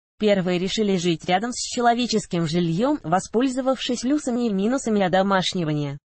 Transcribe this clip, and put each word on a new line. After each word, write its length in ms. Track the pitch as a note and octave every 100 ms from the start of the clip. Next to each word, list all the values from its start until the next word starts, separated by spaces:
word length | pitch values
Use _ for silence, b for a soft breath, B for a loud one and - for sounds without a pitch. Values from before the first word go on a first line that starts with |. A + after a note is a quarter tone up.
| _ -
Первые 400 | G#3 G3 F3 F3+
решили 360 | F#3 - G#3 F#3+
жить 300 | F3 D#3+ -
рядом 260 | F#3 A#3+
с 100 | -
человеческим 840 | - B3 A#3 A#3+ A#3+ G#3+ - E3+ E3
жильём, 520 | F3 E3+ E3 C4 D4+
воспользовавшись 960 | D#3 F#3 - A3 C4 B3+ B3+ B3+ - A#3+
плюсами 460 | B3 D4 C4 A#3+ A#3+
и 60 |
минусами 500 | F#3+ G#3+ C4 A3+ G#3
одомашнивания. 920 | F3+ F#3 G3 F#3+ E3+ F#3 D#3 D3+ D3 C#3+ _